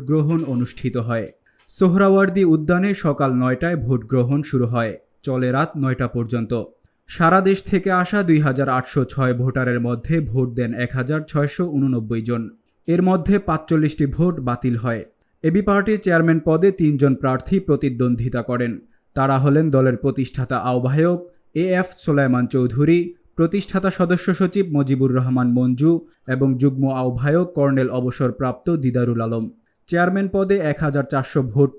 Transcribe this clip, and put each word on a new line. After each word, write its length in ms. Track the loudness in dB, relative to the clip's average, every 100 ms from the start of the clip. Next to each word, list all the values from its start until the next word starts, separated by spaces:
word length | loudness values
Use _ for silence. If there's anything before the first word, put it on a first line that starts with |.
গ্রহণ 360 | 0 0 2 0
অনুষ্ঠিত 540 | -2 -4 -4 -4 -6 -4
হয়। 300 | -4 -4 -6 _ _ _ -14
সোহরাওয়ার্দী 760 | 0 2 4 4 4 4 2
উদ্যানে 460 | 4 2 2 0 0
সকাল 380 | 0 -2 0 0
নয়টায় 440 | 0 0 0 -2 -2
ভোট 240 | -2 -2 0
গ্রহণ 340 | 0 0 -2
শুরু 220 | -2 -2 0
হয়, 280 | -2 -4 -6 _ _
চলে 280 | -6 -2 0
রাত 180 | 0 -2 -2
নয়টা 300 | -2 -2 -2
পর্যন্ত। 440 | -4 -4 -4 -4 -4 -6 _ _ _ -14
সারা 300 | 0 4 4
দেশ 180 | 4 0
থেকে 260 | 0 -2 0
আসা 280 | -2 0 -2
দুই 160 | 2 2
হাজার 300 | 2 0 0
আটশো 320 | -2 -2 -4 -2
ছয় 280 | -2 -2
ভোটারের 460 | 0 -2 0 -2 -2
মধ্যে 360 | -2 -4 -2 -2
ভোট 260 | 0 -2 -2
দেন 220 | -2 -4
এক 180 | -4 -4 -4
হাজার 260 | -2 -4
ছয়শো 420 | -2 -2 -2 -2 -2
ঊননব্বই 520 | 0 0 -2 -4 -6
জন। 200 | -4 -4 -6 -14 _ _ -2
এর 140 | 2
মধ্যে 340 | 2 2 2 0
পাঁচচল্লিশটি 680 | 0 -4 0 0 0 0 -2
ভোট 300 | 0 0 0
বাতিল 360 | -4 -2 -2 -2
হয়। 260 | -2 -6 -8 _ _ -4
এবি 180 | 0 0
পার্টির 380 | 2 2 2 0
চেয়ারম্যান 400 | 2 2 4 2 2
পদে 240 | 2 2
তিনজন 420 | 2 2 4 2 2
প্রার্থী 400 | 0 -2 0 -2
প্রতিদ্বন্দ্বিতা 840 | 0 0 0 0 0 0 -2 -4
করেন। 300 | -4 -4 -4 -6 -14 _ _ -2
তারা 200 | 0 2
হলেন 260 | 4 4 4
দলের 280 | 4 2 2
প্রতিষ্ঠাতা 600 | -2 -2 -6 -6 -4 -4
আহ্বায়ক 600 | -2 0 0 2 2 0 -6 _ _ -4
এ 100 | 0
এফ 140 | 0 -2 -6
সোলায়মান 480 | -2 2 2 2 0
চৌধুরী, 520 | 0 0 2 2 2 0 -10 _ -2
প্রতিষ্ঠাতা 540 | 0 0 -4 -2 -2
সদস্য 360 | 0 0 2 0
সচিব 320 | 0 0 0 0
মজিবুর 380 | 0 0 2 2 2
রহমান 340 | 2 2 2
মঞ্জু 380 | 2 2 2 2 2 -4 _ -6
এবং 200 | 0 0 2
যুগ্ম 280 | 0 2 -2
আহ্বায়ক 560 | -2 -4 -2 0 0 0
কর্নেল 360 | 0 2 2 0
অবসরপ্রাপ্ত 800 | -2 -4 -2 -2 -2 -6 -4 -2
দিদারুল 520 | 0 0 0 0 -2
আলম। 260 | -2 -4 -6 -12 _ _ -4
চেয়ারম্যান 380 | 0 2 0 -2
পদে 220 | -2 0 0
এক 200 | 0 -2
হাজার 260 | -2 -2 -2
চারশো 340 | -4 -2 -2
ভোট 280 | 0 2 2